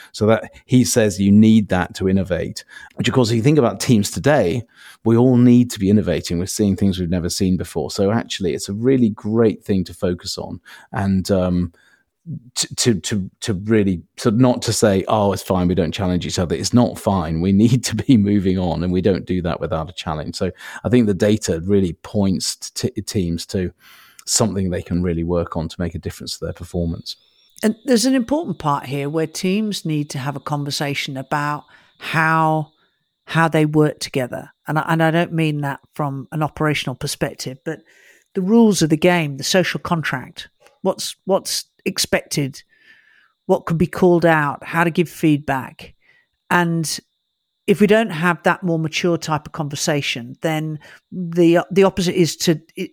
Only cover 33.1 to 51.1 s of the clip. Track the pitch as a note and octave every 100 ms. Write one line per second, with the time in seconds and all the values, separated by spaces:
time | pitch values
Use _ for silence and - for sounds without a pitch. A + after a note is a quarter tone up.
33.1 | _ - D#3 E3 D#3+ D3+ D3+ D3+ - -
34.1 | C#3 B2 C3+ - _ - D3+ - E3 D#3+
35.1 | E3 E3+ E3 D#3 D3 C#3+ C3+ _ - D3
36.1 | C3+ B2+ D#3+ D3+ - D#3 D3 - B2 D3
37.1 | - D3+ - - C3+ E3+ D3 _ _ _
38.1 | _ _ G3 F#3 A#3 A3 E3+ D#3+ D#3 F3+
39.1 | F3 D3+ C#3 - F#3+ E3+ E3 - E3+ -
40.1 | C3 F3+ - - _ _ _ F#3+ - -
41.1 | - - F#3+ - - - _ - - -
42.1 | F3+ - D#3+ C3+ - - _ _ _ _
43.1 | _ _ _ - F#3 - D#3+ E3+ - F3+
44.1 | F3 E3+ D#3+ C#3+ - - E3 E3+ D#3+ E3
45.1 | - D#3+ C#3+ C#3+ C3+ A#2+ - - _ _
46.1 | _ _ _ - F3 E3+ E3 D3+ - _
47.1 | _ _ _ _ _ - F3+ G#3 G#3+ A3+
48.1 | D#3 F3 E3+ F#3 E3 F3+ E3 D#3+ - F3+
49.1 | E3 - D3+ - - D3 - - D3 -
50.1 | C3 A#2+ C3 E3 D#3 D#3 D3+ - - -